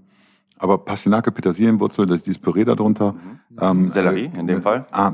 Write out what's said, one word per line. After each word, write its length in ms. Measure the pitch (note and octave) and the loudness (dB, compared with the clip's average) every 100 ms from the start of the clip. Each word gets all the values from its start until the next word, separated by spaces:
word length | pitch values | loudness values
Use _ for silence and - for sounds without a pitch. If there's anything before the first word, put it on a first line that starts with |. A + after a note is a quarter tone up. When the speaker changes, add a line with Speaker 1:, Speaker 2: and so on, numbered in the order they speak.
| - _ _ _ _ _ | -6 _ _ _ _ _
Speaker 1:
aber 200 | F#2 F#2+ | 0 0
Pastinake, 520 | - G2+ G2+ G#2+ A2+ | 0 -4 0 0 0
Petersilienwurzel, 760 | - F#2+ E2+ A2+ A2 G#2+ - G2 | -2 -2 2 2 2 0 0 0
das 100 | F2 | 0
ist 80 | - | -2
dieses 140 | F2+ | -4
Püree 240 | - E2 | -2 0
darunter. 480 | A2 G2+ G#2+ G#2 G#2 | 2 2 0 0 -2
Speaker 2:
Mhm. 460 | G#2+ F#2 B2 _ - | -4 -14 -20 _ -4
Speaker 1:
Ähm, 300 | F2+ F#2 F#2 | 0 2 2
Speaker 2:
Sellerie, 400 | G2 F2+ F#2+ C3+ | 2 0 0 -4
Speaker 1:
äh, 60 | A#2+ | -6
Speaker 2:
in 60 | F2 | -4
dem 160 | F#2 | -2
Fall. 240 | F#2+ A#2+ - | 0 -2 -2
Speaker 1:
ah, 220 | - G2+ | -2 -2